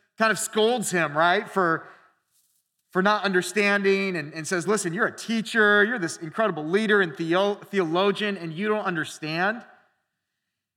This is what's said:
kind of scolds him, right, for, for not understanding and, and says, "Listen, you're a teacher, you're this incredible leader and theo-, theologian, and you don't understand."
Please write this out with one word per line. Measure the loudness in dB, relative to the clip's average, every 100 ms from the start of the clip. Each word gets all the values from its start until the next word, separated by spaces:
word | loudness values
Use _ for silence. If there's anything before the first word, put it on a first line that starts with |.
| _ 0
kind | 0
of | 0
scolds | -2 2 2 2 0
him, | 0 0 2
right, | 4 2 0
for, | 0 2 0 -4 -20 _ _ _ _ _ _ _ _ _
for | 0
not | 2 2 2
understanding | 0 0 0 2 2 2 2 0 -4
and, | -8
and | -10 -4
says, | -4 0
"Listen, | -2 -2
you're | -2 -4
a | -4
teacher, | -4 -4 -2 2 4 6
you're | 4 0
this | -4 -6
incredible | -10 -2 -2 -2 0
leader | 0 4 2
and | 2
theo-, | -2 0 2 0 -2
theologian, | -4 -2 0 2 0 0 -2 -6
and | -8
you | -6 -2
don't | -2 -2
understand." | -4 -6 -8 -6 -2 -2 -2 -10 _ _ _ _ _ _ _ _ _ _